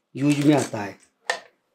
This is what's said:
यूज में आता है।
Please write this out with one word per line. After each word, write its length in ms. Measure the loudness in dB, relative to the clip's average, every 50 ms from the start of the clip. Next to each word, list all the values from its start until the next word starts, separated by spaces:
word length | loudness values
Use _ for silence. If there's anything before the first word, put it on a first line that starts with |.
| _ _ _
यूज 300 | -2 0 0 2 4 4
में 100 | 4 4
आता 220 | 4 2 -2 -6
है। 180 | -8 -8 -10 -12 _ _ _ _ _ _ -8 -8 -8 -10 _ _ _ _ _